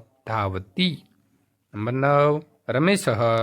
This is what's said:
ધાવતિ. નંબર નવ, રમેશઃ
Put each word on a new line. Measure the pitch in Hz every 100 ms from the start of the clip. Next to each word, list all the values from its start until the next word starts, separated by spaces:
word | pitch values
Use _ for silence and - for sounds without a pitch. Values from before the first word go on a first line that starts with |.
| - _ -
ધાવતિ. | 110 101 95 95 - 180 147 - _ _ _ _ _ _
નંબર | 104 107
નવ, | 131 139 143 147 151 160 _ -
રમેશઃ | 123 170 196 - 113 117 113